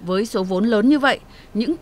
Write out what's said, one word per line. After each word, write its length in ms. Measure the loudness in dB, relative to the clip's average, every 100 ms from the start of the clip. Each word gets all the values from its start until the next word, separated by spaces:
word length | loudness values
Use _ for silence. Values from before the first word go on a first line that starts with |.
| -4
Với 200 | -4 -2
số 180 | -4
vốn 220 | -2 -2 0
lớn 240 | 2 4
như 100 | 4
vậy, 200 | 2 -2 -6 -20 -10
những 220 | -6 -4 -4